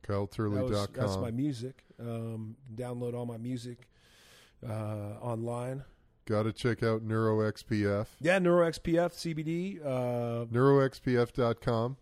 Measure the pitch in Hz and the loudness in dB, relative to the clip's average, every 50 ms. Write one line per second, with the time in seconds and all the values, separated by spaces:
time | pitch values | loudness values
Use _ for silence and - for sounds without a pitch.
0 | - - 101 98 101 - - - 110 104 104 101 - 127 107 101 101 - - 127 | -8 -4 -4 -4 -4 -4 -4 -4 -2 -2 0 -2 0 0 0 -2 -2 -4 -4 -2
1 | 113 101 95 95 120 117 113 123 143 151 135 110 120 131 - - _ _ - - | -2 0 0 -2 -2 -4 -2 -2 -2 -2 -4 -4 -8 -10 -12 -16 _ _ -18 -12
2 | 117 117 117 113 113 113 113 110 110 107 113 - 135 123 110 113 123 123 123 120 | -10 -8 -8 -6 -8 -8 -8 -8 -10 -12 -14 -16 -16 -14 -10 -10 -8 -8 -8 -8
3 | 123 120 120 120 120 120 117 113 117 123 127 120 117 123 120 - - _ _ _ | -6 -6 -6 -6 -8 -8 -8 -8 -6 -6 -6 -6 -8 -12 -14 -16 -20 _ _ _
4 | _ _ _ _ - - - - - _ _ _ - 117 107 110 107 107 107 104 | _ _ _ _ -20 -20 -20 -20 -20 _ _ _ -10 -8 -8 -6 -6 -6 -6 -8
5 | 101 101 107 120 120 123 117 113 113 117 120 120 123 127 131 139 135 - - _ | -8 -10 -10 -8 -6 -6 -4 -4 -4 -4 -4 -6 -6 -6 -8 -10 -12 -16 -20 _
6 | _ _ _ _ _ - 107 104 107 113 - - - 123 110 - 120 113 110 110 | _ _ _ _ _ -2 0 0 2 0 -2 0 0 0 2 2 2 0 0 0
7 | 113 110 110 110 110 110 110 110 107 107 - - - - 110 104 104 101 101 101 | -2 -2 0 2 2 4 4 4 2 0 -2 -4 -4 -2 0 2 2 2 2 0
8 | 110 - - _ 131 165 190 196 180 175 175 175 170 165 156 - - 170 165 170 | -2 -4 -8 _ 2 2 4 4 6 6 6 6 4 4 0 -2 -2 2 2 2
9 | 175 175 - - - 170 156 156 151 156 165 170 185 196 196 165 151 139 131 127 | 2 0 -2 -6 -6 -6 -4 -4 -4 -4 -4 -2 -4 -6 -8 -6 -4 -4 -2 -2
10 | 123 123 120 120 120 120 117 117 120 113 113 120 131 139 139 139 135 131 - - | -2 -2 -2 -2 -2 -2 -2 -4 -4 0 4 6 8 8 8 8 6 4 0 -2
11 | - 131 123 120 120 - - 131 120 117 113 - - 127 117 113 117 123 135 - | 0 2 4 4 2 2 2 2 2 2 2 0 0 0 0 2 0 -2 -4 -8